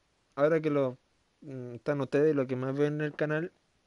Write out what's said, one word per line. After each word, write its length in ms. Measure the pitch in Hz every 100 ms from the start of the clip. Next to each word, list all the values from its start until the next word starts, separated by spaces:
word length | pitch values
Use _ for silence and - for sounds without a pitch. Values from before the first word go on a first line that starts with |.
| _ _ _ -
ahora 260 | 151 165
que 80 | 156
lo, 280 | 147 131 127 _ _ _ _
mm, 340 | 151 131 123 120
están 260 | - 143
ustedes, 340 | 135 143 156 143
lo 120 | 127
que 80 | 127
más 220 | 131 139
ven 180 | 147 151
en 60 |
el 140 | 151 147
canal, 360 | 151 151 170 _ _ _